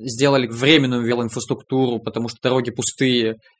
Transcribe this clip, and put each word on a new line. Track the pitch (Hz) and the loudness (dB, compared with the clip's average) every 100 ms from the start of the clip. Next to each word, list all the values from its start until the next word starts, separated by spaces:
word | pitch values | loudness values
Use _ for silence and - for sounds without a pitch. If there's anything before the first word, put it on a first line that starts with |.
сделали | 123 117 139 139 120 | -2 0 2 2 0
временную | 117 139 156 131 123 | 0 4 4 4 0
велоинфраструктуру, | 117 123 117 123 - 120 - 131 131 113 | 0 -2 -2 -4 -4 -6 -2 0 0 -2
потому | 113 113 117 | -6 -6 -6
что | - | -4
дороги | 127 127 110 | 0 0 -2
пустые, | 101 - - 131 120 110 110 _ | 0 0 2 0 0 -2 -6 _